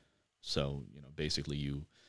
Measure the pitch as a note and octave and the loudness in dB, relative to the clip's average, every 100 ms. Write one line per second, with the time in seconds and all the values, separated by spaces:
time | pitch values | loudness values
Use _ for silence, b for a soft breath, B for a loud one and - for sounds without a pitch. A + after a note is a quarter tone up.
0 | _ _ _ _ - - C#2 C#2+ G1+ C#2+ | _ _ _ _ 0 2 4 0 -6 -14
1 | C#2+ D2+ D2+ D#2+ D2 D2 C#2+ C#2+ D#2 b | -12 -2 2 2 0 0 0 0 -4 b